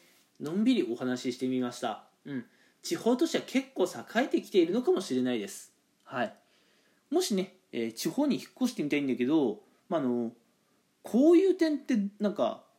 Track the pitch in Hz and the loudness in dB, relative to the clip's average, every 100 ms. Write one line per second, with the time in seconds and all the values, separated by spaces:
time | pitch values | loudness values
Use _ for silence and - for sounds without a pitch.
0 | _ _ _ - 143 190 226 226 117 120 | _ _ _ -10 -4 0 2 2 0 -2
1 | 127 123 131 123 127 127 123 - 117 104 | -2 -2 -4 -4 -2 -2 -2 -4 -8 -8
2 | - _ 147 131 - _ _ _ - 165 | -14 _ -10 -8 -10 _ _ _ -8 -2
3 | 226 254 330 - - 262 - - 180 117 | 0 2 2 -2 -2 -4 -4 -2 -2 -2
4 | - 220 285 277 - 196 165 220 302 359 | -4 -2 0 -2 0 2 2 0 2 0
5 | - 127 127 117 98 - - _ _ _ | 0 -2 0 -2 -6 -12 -20 _ _ _
6 | - 127 110 - _ _ _ _ _ _ | -12 -6 -6 -8 _ _ _ _ _ _
7 | - 330 370 190 185 _ _ 120 113 - | -2 -2 0 -2 -2 _ _ -6 -6 -4
8 | 165 - 294 165 - - 247 - 147 147 | -4 0 0 0 -4 -4 -4 -2 -2 0
9 | 139 120 123 160 123 95 _ _ - 165 | 0 0 2 4 2 -2 _ _ -4 -2
10 | 127 120 117 - _ _ _ _ _ _ | 0 0 -2 -8 _ _ _ _ _ _
11 | - 226 311 339 381 359 320 285 - 226 | 0 4 8 8 6 4 2 0 0 0
12 | 196 - 208 - 113 - _ | 0 -2 -4 0 -2 -2 _